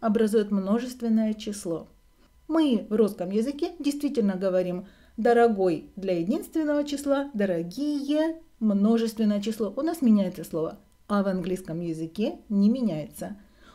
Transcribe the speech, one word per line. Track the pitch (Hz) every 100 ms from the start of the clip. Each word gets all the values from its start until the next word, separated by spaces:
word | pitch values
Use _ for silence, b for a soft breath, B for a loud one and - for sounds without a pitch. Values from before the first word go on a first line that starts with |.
образуют | 220 214 220 220 202
множественное | 202 190 233 247 - 233 220 220 214
число. | - 202 175 160 - _ _ b b _ -
Мы | 320 302 214 -
в | 214
русском | 208 202 175
языке | 202 247 285 339 339
действительно | 285 285 285 254 202
говорим | 185 190 185 175 180 B B B -
«дорогой» | 226 240 233 202 185 156 - -
для | 185 175
единственного | 170 320 - 330 302 294
числа, | 294 277 277 277 277 202
«дорогие» — | 196 170 170 262 294 294 269 302 320 320 - _
множественное | 214 202 208 226 226 220 208 208
число. | 214 220 208 -
У |
нас | 320 339
меняется | 240 208 180 165
слово, | 165 165 160 - _ _ -
а | 202
в | 196
английском | 185 180 190 - 160
языке | 170 160 160 202 247 349 -
не | 202 202
меняется. | 262 226 156 147 - 185 202 B B B